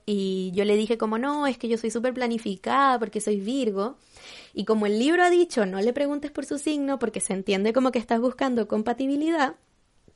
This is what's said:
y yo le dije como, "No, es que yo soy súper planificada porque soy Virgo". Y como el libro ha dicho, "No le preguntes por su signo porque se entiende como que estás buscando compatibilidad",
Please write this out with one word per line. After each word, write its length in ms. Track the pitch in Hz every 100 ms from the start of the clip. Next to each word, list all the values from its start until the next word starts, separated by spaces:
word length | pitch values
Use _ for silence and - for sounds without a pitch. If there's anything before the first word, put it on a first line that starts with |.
| -
y 460 | 202 190 190 185
yo 100 | 185
le 100 | 202
dije 220 | 208 220 226
como, 220 | 220 220
"No, 280 | 277 294 285
es 120 | 240
que 100 | 226
yo 80 | 226
soy 140 | 226
súper 240 | 233 247
planificada 840 | 247 240 226 214 190 226 254 269 247
porque 220 | 214 214
soy 200 | 208 202
Virgo". 580 | 196 269 220 196 220 294 _ - - - -
Y 100 | -
como 220 | 202 220 208
el 120 | 214
libro 240 | 277 359
ha 60 | 359
dicho, 380 | 349 349 247 190
"No 140 | 190
le 100 | 220
preguntes 380 | 254 285 285 294
por 160 | - 269
su 120 | 285
signo 400 | 311 294 277 269
porque 220 | 220 196
se 140 | -
entiende 400 | 190 190 190 214
como 180 | 240 254
que 60 | 247
estás 220 | 220 226
buscando 460 | 247 - 269 240 214
compatibilidad", 920 | 214 226 240 269 285 311 330 269 - _ _ _ _ _